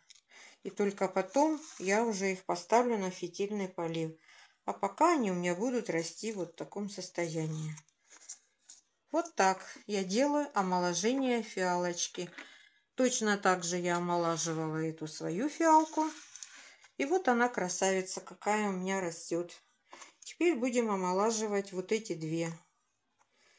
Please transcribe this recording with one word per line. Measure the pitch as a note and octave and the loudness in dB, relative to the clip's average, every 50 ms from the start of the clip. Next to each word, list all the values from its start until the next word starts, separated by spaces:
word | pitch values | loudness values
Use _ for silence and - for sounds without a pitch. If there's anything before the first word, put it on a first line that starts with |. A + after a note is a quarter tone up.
| _ - - - _ _ - - - - - _ - | _ -20 -20 -20 _ _ -20 -20 -20 -20 -20 _ -12
И | G3 | -10
только | - - G#3 G3+ G3 - G3 | -4 -2 0 0 0 0 -2
потом | F#3+ - F#3+ F#3 F#3 - C4+ D4 D#4+ D#4 C#4+ - - - - | 0 0 0 -2 2 4 4 4 4 4 0 -4 -10 -12 -6
я | F#3 F#3 G3 G#3+ A#3 | 0 2 4 4 4
уже | A#3 G#3+ F#3 G3 G3 F#3+ | 2 0 0 0 0 -2
их | F#3 - | -2 -4
поставлю | - F3+ F3 - - G#3+ A#3 B3 B3 A#3 | -4 -4 -4 0 4 4 4 6 4 2
на | G#3 F#3+ F#3 | 0 0 -2
фитильный | F#3 - - E3+ - - G3+ G3+ G#3+ G#3 G3 F#3 | -4 -4 -8 -8 -4 -4 -4 -2 -2 -2 -4 -4
полив. | - - E3+ E3 E3 E3 D#3+ D#3+ D#3+ - _ - - - - - _ _ _ | -4 -4 -4 -2 -2 -2 -2 -4 -4 -10 _ -20 -20 -20 -20 -20 _ _ _
А | - G3 | -8 -4
пока | - - G3 G3 - D4+ E4+ F4 | -4 -4 -4 2 4 4 6 6
они | D4+ A#3+ G3 | 4 2 2
у | F#3 | 0
меня | F3 F3 F3+ F3 | 0 0 0 0
будут | F3 G#3+ C4+ B3 A#3+ - - | 0 0 0 0 -2 -2 0
расти | E3+ E3 E3 - - - - A3 A3 | -2 -2 -2 -2 -6 -8 -8 -6 -6
вот | G3 E3+ D#3+ - | -4 -6 -8 -8
в | |
таком | - - - - G3+ G#3 G3 | -10 -12 -10 -8 -6 -6 -6
состоянии. | - - F3+ - - - F3 E3 D#3 E3 D#3+ D#3 D#3 D#3 D#3 D#3 D#3 D3+ - _ _ _ _ _ - - - - - - _ _ _ _ _ - - - _ _ _ _ _ _ | -6 -8 -10 -8 -4 -4 -4 -2 -2 -2 -2 -2 -4 -4 -6 -8 -8 -10 -14 _ _ _ _ _ -20 -20 -18 -18 -18 -18 _ _ _ _ _ -20 -20 -20 _ _ _ _ _ _
Вот | - D#4 E4+ E4+ - | -2 -2 -2 0 0
так | - G3 F#3+ F#3+ F#3+ - - - - - | 2 4 4 4 2 -4 -12 -16 -16 -10
я | - G#3 G3 F#3+ | -4 -2 -2 -2
делаю | F3+ F#3+ A3+ C#4 C#4+ D4 D4 D4 C#4+ - | 0 2 2 2 2 2 0 0 0 0
омоложение | G#3 F#3+ F#3 F3+ F3+ F3+ F3 F3 E3+ F3+ A3+ C4 C#4 C4+ B3+ A#3+ A#3 G#3+ | 0 0 2 2 2 2 0 0 0 0 2 2 2 2 2 0 0 -2
фиалочки. | - - G3 F#3 F3+ F3+ F3 F3+ F3+ F3 F3 - - - - F3 F3 - - - - - - - - _ _ _ _ _ | -4 -4 -2 0 0 0 0 0 -2 -2 -4 -6 -6 -6 -8 -10 -10 -10 -14 -18 -18 -20 -20 -20 -20 _ _ _ _ _
Точно | - C4 B3 A#3+ - A3 G#3+ G3+ | 2 2 2 2 2 2 2 2
так | G3 G3+ G3 F#3 F3+ E3+ | 4 4 4 2 4 2
же | E3+ F3+ | -2 -2
я | F3+ F3 F3+ F3 | -2 0 0 0
омолаживала | F3 F3 F3 F3 F3 E3+ E3 E3 D#3+ D#3 E3 D#3+ D#3 D#3+ D#3 D#3 | 0 0 0 2 2 2 2 0 0 -2 -2 -2 -2 -2 -2 -2
эту | D#3+ D#3+ D#3+ D#3+ - D3+ D#3 | -2 -2 -4 -4 -6 -8 -10
свою | - - E3 D#3+ D#3+ F3+ B3+ D4+ | -8 -6 -6 -4 -2 -2 -2 -2
фиалку. | - - E4 D#4+ D#4 D#4 D#4+ D#4 - D#4 D#4 D#4 D#4 - - - - - - - - - - - - - - - _ | -2 2 4 6 8 6 6 4 2 0 -2 -2 -2 -8 -14 -20 -18 -18 -18 -18 -18 -20 -20 -20 -20 -20 -20 -14 _
И | - C#4 | -4 -2
вот | C#4 E4 F#4+ F#4+ C4+ | 0 0 2 4 4
она, | A#3+ A#3 A#3+ B3 | 4 4 2 2
красавица, | B3 - F#3 F3+ - - G3 F#3+ F#3+ F#3+ F#3 F#3 - F#3+ | 0 -2 -4 -4 -2 0 2 2 2 2 0 -2 -6 -10
какая | F#3 - F#3 - - G3+ G#3 G#3+ G#3+ G3+ | -10 -12 -16 -6 -2 0 0 2 0 0
у | F#3+ | -2
меня | F#3 F#3 F#3 G3 G3 | -2 -2 -2 -2 -2
растёт. | F#3 E3+ D#3+ - - - E3+ E3 F3 E3+ - - - _ _ _ _ _ - - - - - _ | -2 -4 -4 -6 -6 -4 -4 -4 -4 -6 -10 -16 -20 _ _ _ _ _ -20 -20 -20 -20 -20 _
Теперь | - - - - D#4+ F4 D#4+ | -18 -18 -4 0 2 2 2
будем | A#3 A#3 C4 A#3 B3 A#3 A3 | 2 0 0 2 2 2 2
омолаживать | G3+ F#3+ F#3 F3+ F3+ F#3+ G#3 A3+ A3+ G#3+ A3 G#3+ G3+ G3+ G3 G3 F3+ | 0 0 0 0 2 2 2 2 2 0 -2 0 0 -2 -2 -2 -6
вот | F3+ F#3 - A3 | -8 -2 -2 -2
эти | A3 A3 - F3 | -2 -2 -4 -6
две | D#3+ D#3+ D#3 D#3+ E3 E3 E3 E3 E3 - _ _ _ _ _ _ _ _ _ _ _ _ _ _ _ _ _ _ | -6 -4 -2 -2 -2 -2 -4 -6 -10 -14 _ _ _ _ _ _ _ _ _ _ _ _ _ _ _ _ _ _